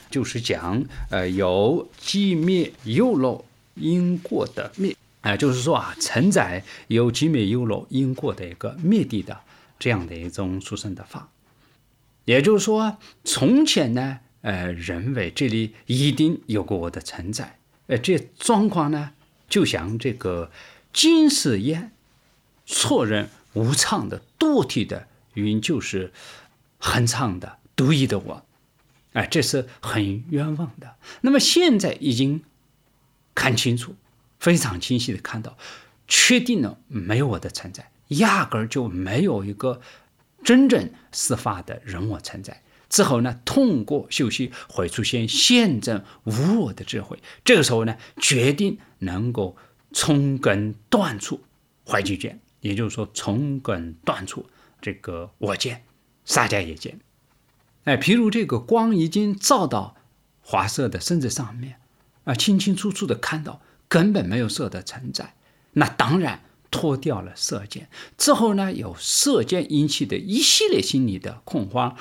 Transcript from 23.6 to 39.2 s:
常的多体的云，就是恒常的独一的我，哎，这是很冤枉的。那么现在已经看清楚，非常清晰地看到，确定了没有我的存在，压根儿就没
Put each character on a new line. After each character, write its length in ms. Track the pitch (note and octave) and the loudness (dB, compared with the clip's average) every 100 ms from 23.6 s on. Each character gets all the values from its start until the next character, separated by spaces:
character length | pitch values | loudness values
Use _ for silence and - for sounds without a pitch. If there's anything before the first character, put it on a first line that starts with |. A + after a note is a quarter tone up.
| A2+ | 0
常 360 | C#3+ - G3 G2 | 2 2 0 -4
的 120 | F#2+ - - | -8 -12 -2
多 280 | D#4 C#4 D3+ | 2 2 0
体 180 | B2 | -2
的 240 | G2 F#2 - _ _ - | -4 -6 -12 _ _ -4
云， 260 | G#2 G#2+ | -2 0
就 180 | G#2+ C#3 | 0 -2
是 320 | - G2 F#2 - - - - _ _ _ | -4 -6 -6 -12 -20 -20 -20 _ _ _
恒 280 | - A2+ A#2+ | -2 2 2
常 320 | B2 B2 F2+ | 0 -2 -4
的 200 | - - _ - | -10 -18 _ 0
独 160 | C3+ | 2
一 120 | D3+ B2+ | 4 2
的 140 | G2 | 0
我， 260 | - - - _ _ _ _ _ _ | -6 -12 -18 _ _ _ _ _ _
哎， 120 | A#2+ - | -4 0
这 160 | E3 | 0
是 260 | A#2+ C#3 A#2+ - | 2 0 -4 -8
很 460 | - A2 G2+ G2+ D#3 | -6 -2 -2 -4 -4
冤 280 | D3 D3+ D3+ | -2 -2 -4
枉 160 | D#3+ - | -6 -10
的。 140 | - - - - | -20 -20 -20 -2
那 100 | B3+ | 2
么 80 | C#4 | 4
现 400 | - E4+ F4+ G#3+ | 4 4 6 4
在 140 | C#3 - | 2 -2
已 120 | C#3+ | 0
经 300 | A#2 C3+ D#3 - _ _ _ _ _ _ _ _ | 2 2 0 -6 _ _ _ _ _ _ _ _
看 220 | - C3 A#2+ | -2 0 2
清 220 | B2+ A#2+ | 0 -2
楚， 180 | - - _ _ _ _ | -4 -16 _ _ _ _
非 200 | E3+ F3 | 2 4
常 240 | D3+ F2+ | 2 -4
清 180 | - B2 | -2 -2
晰 140 | A#2+ | -2
地 60 | G2+ | -6
看 220 | - A2+ | -8 -10
到， 160 | G#2+ - - - - _ - | -10 -14 -20 -20 -20 _ 0
确 320 | - - B3 | 4 6 6
定 200 | B3 A3 | 4 0
了 160 | G#2+ - - | 0 -4 -10
没 300 | A#2 F2 A2+ | -6 0 2
有 80 | C#3+ | 2
我 120 | F#2 | -2
的 100 | - | -6
存 220 | - F#2+ | -10 -12
在， 180 | - - _ - | -16 -20 _ -4
压 340 | D3 G#3+ G3 | 2 4 2
根 180 | D3 A2 | 0 -2
儿 60 | A2+ | -2
就 220 | C#3 A#2 | -2 -4
没 340 | F2+ F#2 A#2 | -4 -2 0